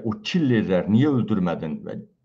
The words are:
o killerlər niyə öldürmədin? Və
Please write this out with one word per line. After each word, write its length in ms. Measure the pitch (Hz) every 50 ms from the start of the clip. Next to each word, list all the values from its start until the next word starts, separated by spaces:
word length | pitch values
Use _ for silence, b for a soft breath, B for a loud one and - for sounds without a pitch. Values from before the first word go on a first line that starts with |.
| -
o 60 | 113 107 -
killerlər 640 | - - - 180 156 127 120 107 101 87 92 87 85 90 107
niyə 160 | 120 139 151
öldürmədin? 720 | 139 120 101 - 110 95 90 87 80 - 82 78 76 -
Və 140 | - - - - - - _ _